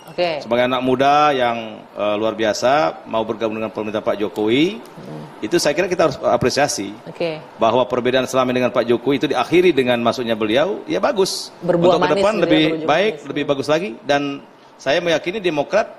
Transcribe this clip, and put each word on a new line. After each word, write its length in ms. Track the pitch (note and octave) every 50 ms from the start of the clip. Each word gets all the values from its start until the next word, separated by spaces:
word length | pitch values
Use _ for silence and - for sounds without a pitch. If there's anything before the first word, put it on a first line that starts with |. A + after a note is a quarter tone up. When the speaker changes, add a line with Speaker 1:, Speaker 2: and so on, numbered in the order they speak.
| -
Speaker 1:
Oke. 320 | - - - F3 E3+ D#3 C#3+
Speaker 2:
Sebagai 280 | - G#2+ A#2 A#2+ B2
anak 120 | B2+ C3 B2+
muda 500 | B2+ C3 B2+ B2+ C3+ C#3 C#3+ D3 D3+ D3
yang, 480 | C#3+ B2+ B2 A#2+ A#2 A#2 A2+ A2 G#2+ G#2 F#2+ -
eh, 260 | - - G2+ G#2 G#2+
luar 200 | G#2 A2 A2 G#2
biasa 680 | G#2 A2 G#2+ G2+ - A#2+ B2 C#3 D3+ D#3+ D#3+ D#3+ - -
mau 180 | A2+ A2 A2+
bergabung 320 | A2+ G#2+ A2+ G#2 A2+ A2 A2
dengan 160 | A2 A2 G#2+
pemerintahan 320 | - A2 G#2+ G#2+ G#2 G#2+ -
Pak 140 | A#2 G2+ G2+
Jokowi, 640 | G#2 F#2+ - G#2+ G#2+ A2 A#2+ C#3 D#3+ F#3+ G#3+ A#3
Speaker 1:
Hmm. 400 | - - - - D3 C3 D#3 D3+ D3+ - - -
Speaker 2:
itu 160 | - G#2+ E3+
saya 160 | E3+ - D3+
kira 160 | C#3+ E3 F#3
kita 240 | F3 F3+ F3 E3+ D3+
harus 80 | - -
apresiasi. 720 | B2+ A#2+ A2+ A#2+ - B2 - C3+ C#3+ C#3 - - G2 G2+ G#2 - -
Speaker 1:
Oke. 320 | E3 E3 - F3 E3 D#3 D#3 D3+ - -
Speaker 2:
Bahwa 300 | - A2 A2 A2+ B2+ B2
perbedaan 400 | - B2+ B2 A#2 B2 B2 C3 B2+
selama 240 | - - C3 B2+ B2+
ini 80 | B2 B2+
dengan 160 | B2+ A#2 -
Pak 160 | C3 A2+ A#2
Jokowi 320 | A#2+ A2 - C#3 C#3+ C3
itu 40 | D#3 C#3
diakhiri 400 | A#2+ B2+ A#2+ - D#3 F3+ F3+ F3+
dengan 320 | D#3 C#3 B2+ B2 B2 A#2
masuknya 320 | A#2 A#2 G#2+ C3 B2 A2+ A2+
beliau, 480 | G#2+ A2+ G#2+ A2 C3+ D#3+ F#3+ G#3+ - -
ya 140 | - D#3+ F#3
bagus. 560 | G3+ C4+ C#4 F#3+ F#3+ - - - - - - -
Speaker 1:
Berbuah 320 | F3 F3 E3+ E3+ E3+ F3+ F3
Speaker 2:
Untuk 0 |
ke 80 | D#3+
Speaker 1:
manis 120 | F3+ F#3 G3+ G3
Speaker 2:
depan 140 | F#3+ G#3
Speaker 1:
gitu 20 | A3
ya, 80 | G3+
Speaker 2:
lebih 200 | - - D#3 D#3 D#3
Speaker 1:
berujung 240 | D#3 D#3+ D#3 D#3 D#3+
Speaker 2:
baik, 220 | D3+ F3 G3+ A3 A3
Speaker 1:
manis. 140 | - - C#3
Speaker 2:
lebih 140 | C3+ D3 C#3
bagus 200 | C3 C#3+ C3+ B2 C#3+
lagi. 180 | D3+ E3 F#3+ A3 A3+ -
Dan 400 | - C3+ C#3+ C#3+ C#3+ C#3 C#3 C#3 - - - - - - -
saya 240 | - - C3+ D3 F3
meyakini 400 | F3 F3 D#3+ C#3 - F3 F#3+ A3+
Demokrat, 480 | F3+ F3 D#3 D3 C#3 - F#3 G#3 A#3 - -